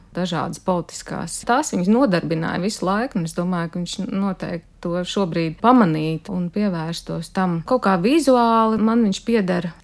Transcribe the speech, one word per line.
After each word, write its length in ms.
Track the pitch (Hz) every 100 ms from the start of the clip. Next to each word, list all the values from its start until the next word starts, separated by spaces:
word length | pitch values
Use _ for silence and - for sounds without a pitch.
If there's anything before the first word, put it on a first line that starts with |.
| - 170
dažādas 420 | 180 160 131 160
politiskās. 800 | - 175 180 - - - 170 - -
Tās 240 | 247 311
viņas 200 | 196 175
nodarbināja 680 | 226 269 170 156 160 165 170
visu 280 | 190 - 185
laiku, 320 | 202 262 196
un 80 | 165
es 80 | -
domāju, 340 | 175 180 165
ka 120 | 180
viņš 120 | 175 - 185
noteikti 560 | 196 196 185 156 170 - _
to 200 | 180 175 180
šobrīd 540 | 208 180 165 165 156
pamanītu 720 | 226 254 185 156 156 156 -
un 140 | 185 175
pievērstos 800 | 208 208 170 160 170 - 165 165
tam. 300 | 196 185 165
Kaut 220 | - 254 202
kā 80 | 185
vizuāli 800 | 202 320 269 247 233 226 220 220
man 220 | 220 233 214
viņš 140 | 190
piedara 480 | - 226 180 180 170 -